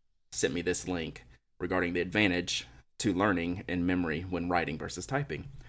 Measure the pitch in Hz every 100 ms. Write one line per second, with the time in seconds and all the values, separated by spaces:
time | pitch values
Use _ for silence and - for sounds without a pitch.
0 | _ _ _ - 85 78 87 87 87 87
1 | 78 78 - - _ - 90 92 87 87
2 | 87 101 104 87 90 - - - - -
3 | 107 90 104 90 85 90 - 87 87 90
4 | 85 76 92 87 87 87 78 76 73 -
5 | - 135 143 76 - -